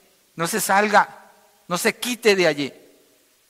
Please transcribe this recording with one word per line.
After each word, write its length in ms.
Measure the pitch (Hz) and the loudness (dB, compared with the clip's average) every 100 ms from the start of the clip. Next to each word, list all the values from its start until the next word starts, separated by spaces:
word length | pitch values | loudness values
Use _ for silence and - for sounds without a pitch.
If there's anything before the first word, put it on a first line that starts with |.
| _ _ _ | _ _ _
No 140 | - 170 | -10 -6
se 120 | 214 | -6
salga. 680 | - 196 208 202 156 - - _ _ _ - | 0 0 4 2 2 -4 -20 _ _ _ -10
No 100 | 175 | -4
se 160 | 226 | -4
quite 400 | - 247 233 220 | -4 -8 -2 0
de 140 | 190 170 | 2 0
allí. 240 | 143 135 - - _ _ _ _ _ | -2 -6 -10 -20 _ _ _ _ _